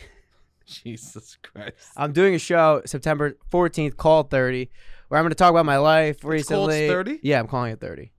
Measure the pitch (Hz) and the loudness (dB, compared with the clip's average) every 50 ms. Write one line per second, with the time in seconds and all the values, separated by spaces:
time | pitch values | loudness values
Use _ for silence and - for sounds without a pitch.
0 | - - _ _ _ _ _ _ _ _ _ _ _ - - - - 120 113 - | -20 -20 _ _ _ _ _ _ _ _ _ _ _ -20 -20 -18 -16 -16 -16 -16
1 | - - - 107 - - - _ - - - 104 104 - - _ _ - _ - | -18 -20 -20 -20 -20 -20 -20 _ -20 -20 -20 -18 -16 -16 -18 _ _ -18 _ -8
2 | 143 151 139 170 190 196 180 156 - - 175 165 160 156 151 135 - - - 135 | -8 -2 0 2 2 2 2 0 -2 0 2 2 4 4 2 0 -2 -8 -10 -6
3 | - 160 156 139 147 143 131 - - - - 180 175 165 - 160 151 143 - - | -4 -4 -2 -2 -2 -4 -6 -10 -8 -2 0 0 0 0 0 -4 -4 -4 -4 0
4 | - 160 160 156 139 135 143 131 127 127 127 127 127 - - - - - - - | 2 4 4 4 2 0 -2 -2 0 -2 -2 -6 -8 -10 -14 -18 -18 -18 -18 -18
5 | - - 147 151 165 170 156 - 185 175 165 170 160 147 139 135 143 156 160 160 | -8 -2 0 0 0 0 2 4 4 6 6 4 4 4 2 4 4 4 4 4
6 | 156 151 143 - - 147 160 156 147 - - 196 - 156 156 151 151 147 180 180 | 2 0 -2 -6 -6 -4 -4 -4 -2 -2 -2 -2 0 0 0 0 0 0 0 -2
7 | 185 233 302 320 - 143 143 127 113 - 135 123 123 113 110 - - 87 82 67 | -2 -6 -8 -6 -2 0 0 0 -2 -2 -4 -6 -6 -6 -8 -10 -12 -14 -14 -16
8 | - - _ | -18 -20 _